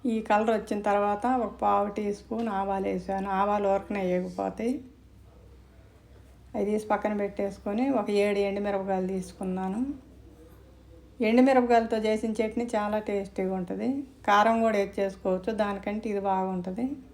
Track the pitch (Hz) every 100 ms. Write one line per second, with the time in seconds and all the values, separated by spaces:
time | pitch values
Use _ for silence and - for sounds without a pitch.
0 | 247 220 214 208 220 214 214 208 208 202
1 | 208 202 240 254 208 - 208 202 208 214
2 | 208 202 - 226 226 196 196 196 196 185
3 | 180 196 196 190 202 208 202 196 196 208
4 | 185 180 180 180 196 185 226 285 - -
5 | - - - - - - - - - -
6 | - - - - - 214 202 214 - 208
7 | 208 208 202 196 202 190 208 214 269 247
8 | 202 202 208 202 196 202 202 202 190 190
9 | 185 190 180 - 190 185 190 208 269 294
10 | - - - - - - - - - -
11 | - - 220 233 262 254 240 233 226 220
12 | 214 214 226 220 220 226 240 214 208 214
13 | 214 202 196 - 190 185 180 190 233 277
14 | 277 - - 202 220 226 226 208 196 202
15 | 196 190 196 185 180 214 208 196 202 208
16 | 220 202 196 190 190 190 180 185 262 294
17 | -